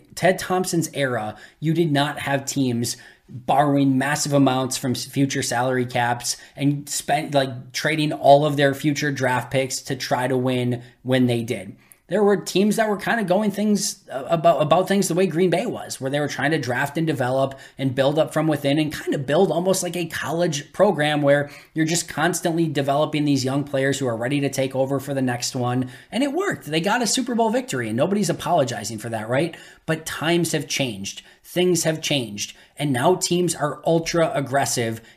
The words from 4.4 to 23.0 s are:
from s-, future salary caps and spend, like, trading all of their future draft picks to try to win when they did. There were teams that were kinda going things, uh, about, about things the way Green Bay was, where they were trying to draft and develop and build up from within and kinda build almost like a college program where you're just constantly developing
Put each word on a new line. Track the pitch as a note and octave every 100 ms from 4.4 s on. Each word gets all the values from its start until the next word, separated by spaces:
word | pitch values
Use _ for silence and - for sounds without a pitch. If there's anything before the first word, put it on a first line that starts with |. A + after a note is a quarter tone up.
| C3 B2+ B2+ -
from | C3
s-, | B2 -
future | C#3 C#3 C#3
salary | C3+ A#2+ B2+ B2+ B2
caps | B2 A#2+ B2 - - - -
and | C#3+ C#3+ -
spend, | - - C#3+ D#3
like, | C#3+ C3+ B2 -
trading | - D3+ D#3 D3+
all | - C#3+ C#3+ D3+
of | C#3+
their | C#3+ C3+
future | D3+ C#3+ D3
draft | B2+ B2+ B2+ A#2+
picks | D#3+ C3+ -
to | - C3
try | - B2+ B2+
to | B2+
win | B2+ B2+ B2 B2 - _
when | B2 C3 B2
they | A#2+
did. | A2+ G#2+ F#2+ - _ _ -
There | F#3
were | G3+ G3+
teams | - F3 G#3 G#3
that | A3
were | G3
kinda | - A3+
going | F#3 F#3 G#3+
things, | - G#3+ G3+ - - -
uh, | C3 C3+
about, | E3+ E3 E3
about | D3+ E3 F#3
things | G3 F#3+
the |
way | E3+ F#3+
Green | D#3 F#3
Bay | F3 A#3
was, | A#2+ - -
where | C3+
they | C#3+
were | D3
trying | - C#3
to | D#3+
draft | A#2+ A#2+ C#3+ E3+
and | D#3+
develop | C3 B2+ C3 C3+ - - -
and | C3+
build | B2+ C3+ D#3
up | D3
from | D#3 D#3+
within | D3 C#3 D3
and | D3+
kinda | - - F3
build | B2+ D3+ F#3+
almost | D#3 F#3 F#3
like | F3+ F3
a | E3
college | - C3 E3 E3+ C#3+ -
program | - G3+ D3+ D3+ D3+
where | C#3+ C#3+ C#3+ - - D#3
you're | D#3+
just | F3 -
constantly | - E3 E3+ F3 E3 E3
developing | C#3+ C3+ C#3